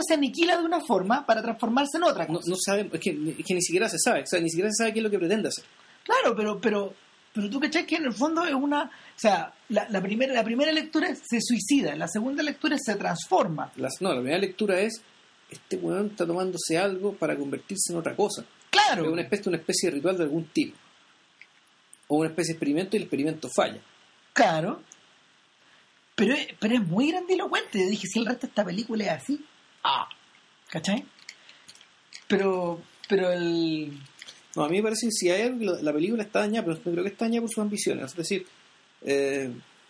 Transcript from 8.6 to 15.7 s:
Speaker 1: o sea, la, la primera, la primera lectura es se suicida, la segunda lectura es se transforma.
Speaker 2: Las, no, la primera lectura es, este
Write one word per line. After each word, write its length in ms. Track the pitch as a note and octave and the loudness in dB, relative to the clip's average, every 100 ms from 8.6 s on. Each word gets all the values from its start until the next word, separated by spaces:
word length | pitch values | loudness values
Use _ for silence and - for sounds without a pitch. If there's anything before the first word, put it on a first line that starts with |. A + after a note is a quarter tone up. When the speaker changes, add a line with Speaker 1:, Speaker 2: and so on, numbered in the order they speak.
| C#4+ D4 | 2 0
Speaker 1:
o 360 | - - - - | -2 -8 -20 0
sea, 320 | A3 F3 D#3 - - | 2 2 0 -12 -2
la, 200 | G#3 - | -2 0
la 120 | G3 | -2
primera, 320 | F#3+ A3 C4 | -2 0 2
la 100 | B3 | 2
primera 280 | A3 A#3 D#4 | 0 2 2
lectura 380 | D#4 D#4 D#4 F4 | 2 0 0 0
es 140 | - - | -4 -2
se 140 | A#3 | -2
suicida, 540 | A3 A#3 - C#4+ E3+ D3+ | 2 0 4 2 2 -2
la 120 | E3+ | -4
segunda 360 | G#3+ B3 D4 | -2 -2 -2
lectura 320 | D4+ D4 D#4 D4 | -2 -2 -2 0
es 60 | - | -2
se 100 | G3+ | -2
transforma. 760 | F3+ E3 - F#4 G#3+ D3+ C3 C3 | -2 -4 2 2 2 -2 -6 -6
Speaker 2:
Las, 220 | C3 - | -6 -2
no, 80 | F#3+ | -2
la 100 | B2+ | 0
primera 180 | B2+ F3 | 0 0
lectura 420 | F#3+ - G#3 F#3 | 0 0 0 2
es, 220 | A3 A3+ - _ _ _ _ | 0 -4 -16 _ _ _ _
este 280 | - - | -20 -8